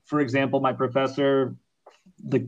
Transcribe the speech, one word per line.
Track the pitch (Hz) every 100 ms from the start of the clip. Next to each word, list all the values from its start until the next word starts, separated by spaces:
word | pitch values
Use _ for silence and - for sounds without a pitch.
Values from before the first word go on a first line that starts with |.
| -
for | 151
example, | 135 135 135 135
my | 135
professor, | 120 131 135 135 139 139 135 127 123 _ _ - - _ -
the, | - 180